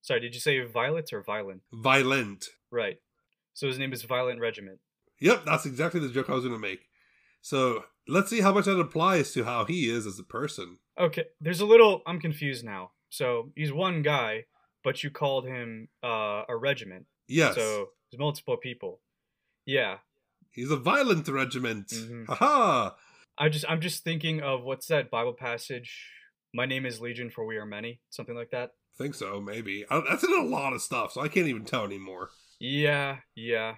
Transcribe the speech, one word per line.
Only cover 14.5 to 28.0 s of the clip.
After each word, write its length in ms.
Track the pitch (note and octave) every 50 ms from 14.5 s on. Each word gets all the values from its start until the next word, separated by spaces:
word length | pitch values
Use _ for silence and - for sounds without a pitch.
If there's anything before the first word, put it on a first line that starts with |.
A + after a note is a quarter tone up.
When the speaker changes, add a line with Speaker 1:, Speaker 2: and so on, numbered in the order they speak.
| _ _ _ _ _ _ _
Speaker 1:
but 200 | B2+ B2+ - -
you 60 | D3
called 340 | D3 - D3+ C#3 C3+ C3+ B2+
him, 440 | C3 C3 B2 A#2+ A#2 A2+ A2 A2+ - _ _
uh, 420 | - A#2+ A2+ A2 G#2+ G#2 G#2 G#2 G#2+ -
a 80 | A#2
regiment. 520 | A2+ A#2+ C#3 C#3 C3+ A2+ G2 F2+ F#2 - _ _ _ _ _
Speaker 2:
Yes. 280 | B2 D#3+ D#3+ B2+ F#2+
Speaker 1:
So 340 | A#2+ A2+ A2 G#2+ G#2 G2+ - _ _ _ _
there's 100 | - A#2+
multiple 380 | C#3+ D3 C#3+ - - - B2+ A#2
people. 440 | - B2+ A#2+ A#2+ - F#2 - _ _ _ _ _ _ _ _ _ _ _ _ _ _
Yeah. 320 | - C3+ C3+ A#2+ G2+ F#2+ G2 _ _ _ _ _ _ _ _ _ _
Speaker 2:
He's 200 | _ - B2 C#3
a 60 | D#3 C#3
violent 500 | A#2+ D#3 A#3+ C#4+ C#4 B3 G3+ E3 D3+ -
regiment. 640 | C#3 C#3 C3 B2 A#2+ B2+ B2+ A#2+ A2+ G#2+ G2 -
Speaker 1:
Mm-hmm. 360 | - A2+ A2+ A2+ A#2+ A#2 A2+
Speaker 2:
Ha 100 | A2 A#2+
ha! 600 | - A3+ C#4 D4+ C#4 A#3 F#3+ D3+ B2+ A2 F#2 - - _ _ _ _ _ _ _ -
Speaker 1:
I 120 | D3 D#3
just, 160 | D3+ D3+ - -
I'm 120 | E3 E3
just 220 | D#3 F3+ - - -
thinking 380 | E3+ E3 D#3+ D#3 E3 D#3+ D#3
of, 220 | C#3+ C#3 C3+ B2+ B2
what's 240 | C3 C3+ C3 - -
that 220 | D#3+ D3 C3+ A#2+
Bible 240 | - A#2 A#2 B2 A#2+
passage? 760 | - C3 B2 A#2 A#2 - - C3+ B2 A#2+ - - - - - - - - _ _ _ _ _ -
"My 120 | A#2+ B2
name 200 | C3 C3 C3 C3
is 140 | B2+ A#2+ A2
Legion, 300 | A#2 A#2+ A#2+ A#2 B2 A#2
for 160 | - - A2+
we 120 | A2 A2+ G#2+
are 80 | G#2+
many." 360 | G#2+ G#2 G#2 A2 A#2 A#2+ A#2+